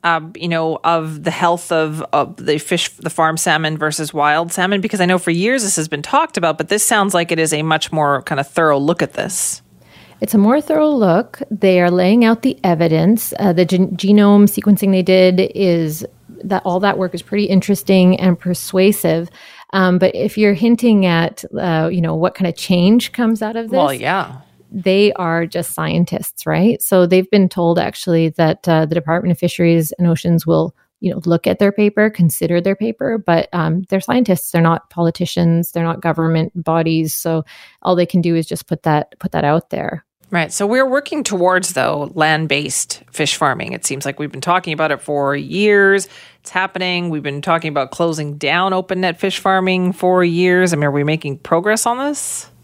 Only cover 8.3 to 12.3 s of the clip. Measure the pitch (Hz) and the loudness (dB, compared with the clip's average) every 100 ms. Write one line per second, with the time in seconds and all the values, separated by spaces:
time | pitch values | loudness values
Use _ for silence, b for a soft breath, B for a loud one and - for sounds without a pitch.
8.3 | 143 143 - 160 143 143 170 147 - - | -6 -4 0 2 2 2 0 -2 -4 -6
9.3 | - - - _ _ b b b b - | -6 -6 -8 _ _ b b b b 0
10.3 | 214 202 269 302 311 302 285 202 170 - | 2 4 2 0 0 2 2 4 2 0
11.3 | - - 208 190 180 175 180 180 226 226 | -8 -10 0 2 4 4 2 4 6 4